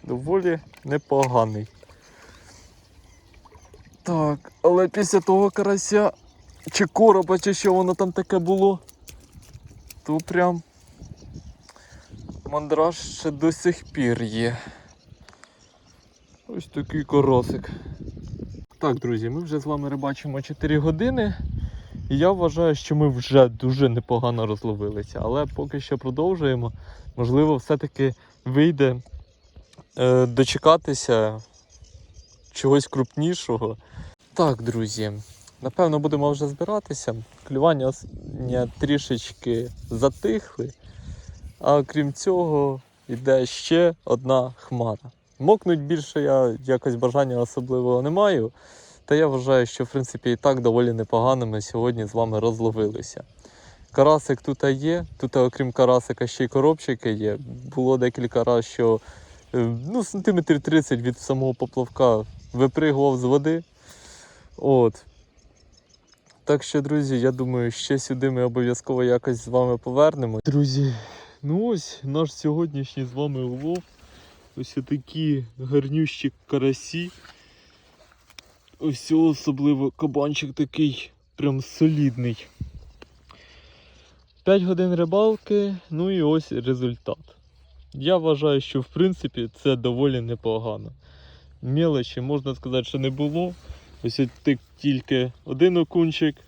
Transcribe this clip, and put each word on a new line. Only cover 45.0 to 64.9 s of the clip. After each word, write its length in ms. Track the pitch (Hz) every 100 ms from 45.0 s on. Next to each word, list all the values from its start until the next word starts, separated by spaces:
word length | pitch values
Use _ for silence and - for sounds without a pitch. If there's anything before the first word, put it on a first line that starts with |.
| 123 _ _ _
Мокнуть 400 | 143 214 180 165
більше 420 | 143 165 143 156
я 340 | 143 135 127 110
якось 300 | 131 127 139
бажання 440 | 120 127 139 135 123
особливого 640 | 120 - 123 127 123 123
не 80 | 139
маю. 420 | 175 208 160 113 _ - - - -
Та 100 | -
я 120 | 151 156
вважаю, 400 | 131 127 131 120
що, 180 | -
в 40 | 123
принципі, 440 | 139 127 - 123
і 40 | 120
так 240 | 143 131
доволі 320 | 120 117 123
непогано 540 | 113 107 113 123 131 113
ми 140 | 107
сьогодні 460 | - 117 123 117 104
з 80 |
вами 260 | 113 113 107
розловилися. 840 | 113 110 113 110 107 107 - - - _ - - - - -
Карасик 500 | - 143 151 - 131
тут 220 | - 131
є, 420 | 143 135 151 175 160 -
тут, 180 | 131 135
окрім 360 | 127 - 131
карасика, 540 | 120 127 127 - 123 120
ще 180 | -
й 40 | 127
коробчики 640 | 139 147 160 - 123 117
є. 260 | 107 107 104 127 123 131
Було 240 | 135 127 131
декілька 460 | 123 - 120 120
разів, 280 | 113 120 110
що, 280 | - 117 110 - - - - _
е, 220 | 123 117 117 139
ну, 180 | 240
сантиметрів 560 | 202 202 202 185 165 147
тридцять 400 | 156 156 147 123
від 180 | 123 131
самого 360 | - 135 131
поплавка 720 | 123 123 - 123 - 131 110 107 - -
випригував 640 | 120 135 160 156 139 139 127
з 80 |
води. 380 | 123 143 147 165 170 _ - - - - - - - -
От. 480 | - 131 117